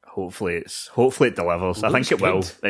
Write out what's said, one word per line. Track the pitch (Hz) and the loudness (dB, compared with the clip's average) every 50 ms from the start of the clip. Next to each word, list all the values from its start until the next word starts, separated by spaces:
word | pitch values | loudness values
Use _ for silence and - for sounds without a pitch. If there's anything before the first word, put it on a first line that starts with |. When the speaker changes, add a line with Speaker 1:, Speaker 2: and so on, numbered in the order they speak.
| _ | _
Speaker 1:
Hopefully | - - - 95 90 90 - 110 92 85 | -12 -10 -8 -8 -8 -8 -6 -4 -4 -4
it's, | 85 - - - - - - | -4 -6 -8 -12 -12 -12 -8
hopefully | - - 120 131 131 - 143 123 | 0 2 2 2 4 4 2 2
it | 104 | 2
delivers. | - 90 87 87 87 92 92 90 - - | 0 -2 0 0 0 0 -2 -2 0 0
I | - | 0
Speaker 2:
Looks | - 127 117 - | 2 2 2 2
Speaker 1:
think | 127 107 | 0 2
it | 95 | 2
will. | 92 92 95 92 | 2 2 2 -2
Speaker 2:
good. | 90 - _ - 101 | -2 -6 _ -4 -4